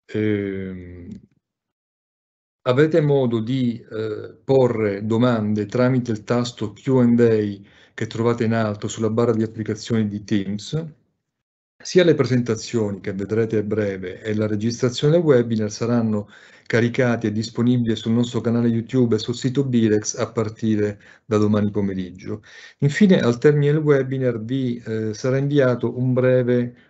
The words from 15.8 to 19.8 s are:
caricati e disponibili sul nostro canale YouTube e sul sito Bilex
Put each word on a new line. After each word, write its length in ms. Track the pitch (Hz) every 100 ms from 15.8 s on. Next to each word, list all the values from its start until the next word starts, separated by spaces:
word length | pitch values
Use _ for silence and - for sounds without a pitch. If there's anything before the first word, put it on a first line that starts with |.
| 117 120 113 107 104 - - -
caricati 640 | - 117 120 120 123 113 113
e 60 |
disponibili 600 | 107 110 - 120 127 117
sul 180 | 110 117
nostro 280 | 117 120 117
canale 280 | 117 117 117
YouTube 460 | 117 113 131 120
e 40 | 110
sul 160 | -
sito 280 | 120 135 131
Bilex 540 | 135 120